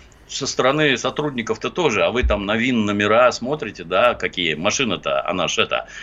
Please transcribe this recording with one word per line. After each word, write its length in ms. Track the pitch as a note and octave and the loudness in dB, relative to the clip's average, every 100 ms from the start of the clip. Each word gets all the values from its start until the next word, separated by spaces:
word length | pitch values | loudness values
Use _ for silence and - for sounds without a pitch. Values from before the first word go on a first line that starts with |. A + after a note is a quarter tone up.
| - - - | -20 -20 -12
со 180 | - C3+ | -8 -6
стороны 500 | - B2+ D3 D3+ A#2+ | 2 2 4 2 2
сотрудников-то 760 | B2+ C3 D3 B2+ A2 G#2+ B2+ | -2 -4 -4 -4 -6 -4 -4
тоже, 340 | - D#3 G#2 | 0 0 2
а 60 | E2+ | 2
вы 100 | A2+ | 2
там 240 | - G#2 G2 | 0 0 0
на 80 | A2+ | 0
вин 280 | B2+ A#2+ | 0 0
номера 480 | G#2 G#2 G#2 A2+ B2 | 0 2 4 6 4
смотрите, 500 | A#2 A#2 D3+ G#2 F#2+ | 2 -6 -6 -6 -10
да, 320 | E2 F#2 A#2+ | -2 2 2
какие 400 | G#2+ F2+ F#2 E2+ | 2 -4 -2 -2
машины-то, 720 | D2+ G2 - B2 E2 D#2 C#2 - | 0 0 0 -2 -2 -2 -2 -2
она 220 | F2+ D#2+ | -2 -2
ж 100 | - | 0
это, 300 | G#2 A#1+ - - | -2 -2 -6 -12